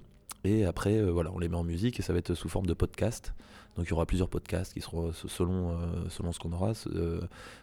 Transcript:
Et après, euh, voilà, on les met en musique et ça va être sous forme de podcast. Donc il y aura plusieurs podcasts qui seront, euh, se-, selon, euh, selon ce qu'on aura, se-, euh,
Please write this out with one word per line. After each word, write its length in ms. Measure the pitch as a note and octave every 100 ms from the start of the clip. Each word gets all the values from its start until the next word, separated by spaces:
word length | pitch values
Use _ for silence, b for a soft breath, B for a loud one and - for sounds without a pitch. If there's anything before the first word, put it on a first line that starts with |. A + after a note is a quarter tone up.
| - - - -
Et 220 | F#2 A2 F#2+
après, 320 | E2 G2+ A2
euh, 140 | G2+
voilà, 200 | E2+ E2
on 80 | F#2
les 80 | E2+
met 80 | E2+
en 80 |
musique 360 | E2+ E2+ A2+ A#2+
et 40 |
ça 80 | G2
va 80 | F2
être 140 | -
sous 160 | E2+ D#2+
forme 160 | F#2 F#2+
de 80 |
podcast. 600 | F#2 F2 - G2+ A#2 - - B B B -
Donc 100 | F2
il 60 |
y 20 |
aura 120 | D#2+ E2
plusieurs 220 | F2+ F2+
podcasts 460 | - - F2 F#2
qui 80 | -
seront, 280 | - E2 E2
euh, 20 |
se-, 140 | E2 -
selon, 440 | - F2 F#2 F2+
euh, 40 | E2+ E2+ E2+ E2
selon 220 | - E2+
ce 60 | E2+
qu'on 120 | E2
aura, 220 | E2+ G2+
se-, 160 | A2 -
euh, 320 | F2+ E2+ E2+ E2+ B B B